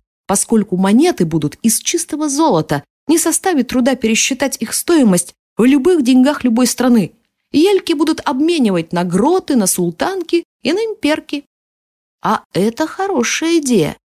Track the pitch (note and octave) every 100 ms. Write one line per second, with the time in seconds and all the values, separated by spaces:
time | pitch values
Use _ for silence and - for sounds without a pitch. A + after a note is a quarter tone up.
0 | _ _ - G3 - A3+ G3 F3+ F#3+ G#3+
1 | F4 - E3+ E3 D3+ - A3+ - - E4+
2 | - D4 D4+ C4+ D#4+ F3 - C#3+ - _
3 | - D#4+ E4+ - G4 D#4+ B3 B3+ B3 C4
4 | A3 A3 - C4 C4+ - A3+ - - E4+
5 | A#3+ F3+ - - _ - A#3 C#4+ C4 F4+
6 | A#3+ B3+ C4 D4 B3 A3+ A#3+ - B3 A#3+
7 | F#3 - _ _ _ C4+ F4+ F#4+ - D#4
8 | D#4 D#4 - C4 D#4 E4+ A#3 F3+ E3 F3+
9 | F3 F3 B3+ F#4 - C4+ F#3 F3+ F3 E3
10 | E4+ F#4+ E4 E4+ - _ B3 F#4 A4+ G#4+
11 | C#4+ D#4 D#4 C#4+ - _ _ _ _ _
12 | _ _ C3+ - - E3 G#3 A3+ D#4 -
13 | G4 F4 A3+ - D#4+ E4+ C#4+ A3+ D3 -